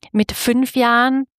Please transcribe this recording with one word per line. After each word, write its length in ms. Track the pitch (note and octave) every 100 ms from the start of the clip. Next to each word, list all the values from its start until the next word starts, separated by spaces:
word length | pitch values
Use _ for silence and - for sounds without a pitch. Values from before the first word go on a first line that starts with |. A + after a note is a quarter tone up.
| -
mit 200 | G#3+ G#3+
fünf 440 | - B3 A#3+ C4 C4
Jahren 500 | A#3 A#3 B3+ C4+ C4